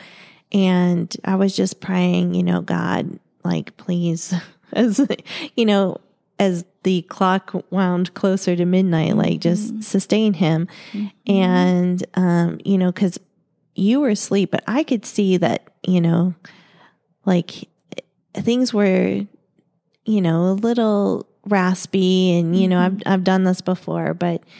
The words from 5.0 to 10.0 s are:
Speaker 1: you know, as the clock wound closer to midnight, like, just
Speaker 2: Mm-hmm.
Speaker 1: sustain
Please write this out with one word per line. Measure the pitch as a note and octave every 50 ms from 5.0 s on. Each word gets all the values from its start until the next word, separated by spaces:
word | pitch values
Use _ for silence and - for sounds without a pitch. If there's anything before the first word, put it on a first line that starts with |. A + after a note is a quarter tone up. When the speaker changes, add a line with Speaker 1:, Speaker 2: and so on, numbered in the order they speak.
| C#4+ G#3 - - - - - - D#4 D4+ -
Speaker 1:
you | - A3+ G#3+
know, | G#3 G3+ G3 F#3 - - _ _ _ _ _ _ _ -
as | G#3 F#3+ F3+ E3+ F3 _ _ _ -
the | F#3+ F#3+ F3+ E3
clock | - - - G3 F#3 F#3 F#3+ - - - F#3 - -
wound | - F#3 F#3+ F3+ F3+ F3 F#3 F3+ -
closer | - - G3 F#3+ G3 - - F3+
to | F3 F3
midnight, | F3 F3+ F#3 F#3+ F#3 E3+ D#3+ D#3 - - -
like, | - - E3+ -
just | - E3+ - - G#3 - -
Speaker 2:
Mm-hmm. | A3
Speaker 1:
sustain | G#3+ - - G3